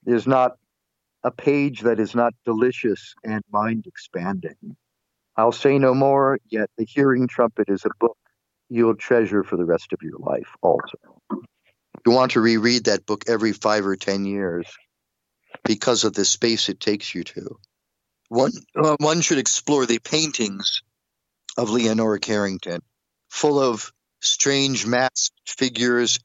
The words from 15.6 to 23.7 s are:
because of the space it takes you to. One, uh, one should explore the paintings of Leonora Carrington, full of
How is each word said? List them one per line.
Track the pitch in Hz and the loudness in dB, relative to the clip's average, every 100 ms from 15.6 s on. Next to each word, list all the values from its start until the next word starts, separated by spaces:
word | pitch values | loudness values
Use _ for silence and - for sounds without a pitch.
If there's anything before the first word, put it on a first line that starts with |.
because | - 104 - 117 | -4 -2 0 0
of | 110 | 0
the | 98 | 0
space | 98 - 117 113 - | -2 0 0 0 -2
it | 95 | -4
takes | - 104 - | -2 -4 -6
you | 90 | -10
to. | 82 - - - _ _ _ _ _ _ _ | -10 -12 -14 -16 _ _ _ _ _ _ _
One, | 117 135 - _ | 0 0 0 _
uh, | - 156 147 | 0 2 2
one | 151 165 | 2 2
should | 160 147 | 2 0
explore | - - - 147 120 | 0 -2 0 0 2
the | 117 | -2
paintings | - 156 160 - 107 98 - - _ _ _ _ _ _ - - | 0 -2 -2 -2 -4 -4 -4 -4 _ _ _ _ _ _ -12 -6
of | 117 | -2
Leonora | 117 113 110 110 104 | 0 2 2 0 -2
Carrington, | - 107 101 92 - 85 _ _ _ _ _ | -2 -2 -2 -4 -8 -10 _ _ _ _ _
full | - 151 143 | -2 0 2
of | 135 | 2